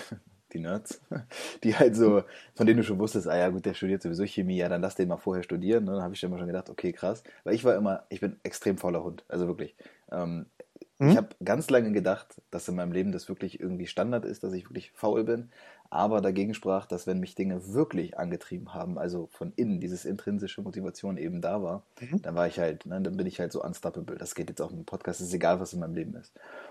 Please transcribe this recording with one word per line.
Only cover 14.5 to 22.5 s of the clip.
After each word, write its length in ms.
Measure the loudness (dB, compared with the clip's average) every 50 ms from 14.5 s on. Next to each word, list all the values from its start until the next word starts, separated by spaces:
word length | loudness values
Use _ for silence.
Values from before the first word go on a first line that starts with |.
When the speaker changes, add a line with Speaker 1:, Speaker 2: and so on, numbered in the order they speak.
| -6
Speaker 1:
ich 160 | -6 -8 -10
wirklich 220 | -12 -12 -12 -12 _
faul 320 | -4 0 0 2 2 2
bin, 240 | 0 0 -2 -4 -8 -16 -20 -20 -20 -20 -20 -12 _
aber 320 | 0 2 2 4 4 4
dagegen 320 | 2 2 2 2 0 0 -2
sprach, 320 | -2 -2 0 0 0 -2
dass 200 | -4 -6 -6 -4
wenn 140 | -2 -2 -2
mich 160 | -2 -4 -4
Dinge 380 | -2 -2 -2 -2 -4 -6 -2 0
wirklich 440 | 0 0 2 0 -2 -4 -4 -4 -6
angetrieben 560 | -4 -4 -4 -6 -6 -8 -10 -10 -10 -10 -10
haben, 240 | -8 -6 -6 -4 -4
also 300 | -4 -4 -4 -4 -6 -8
von 200 | -10 -10 -10 -6 -4 -2
innen, 240 | 0 0 0 -2
dieses 240 | -2 -4 -6 -6 -6
intrinsische 560 | -6 -6 -6 -4 -4 -4 -4 -4 -6 -8 -8
Motivation 560 | -10 -8 -8 -6 -6 -8 -8 -8 -6 -6 -6 -4
eben 240 | -4 -4 -4 -4
da 200 | -2 -2 -2 -2
war, 220 | -2 -4 -4 -6 -8 _ _ -16
Speaker 2:
Mhm. 220 | -6 -4 -2 -2
Speaker 1:
dann 140 | -2 -2 0
war 120 | 2 2
ich 120 | 2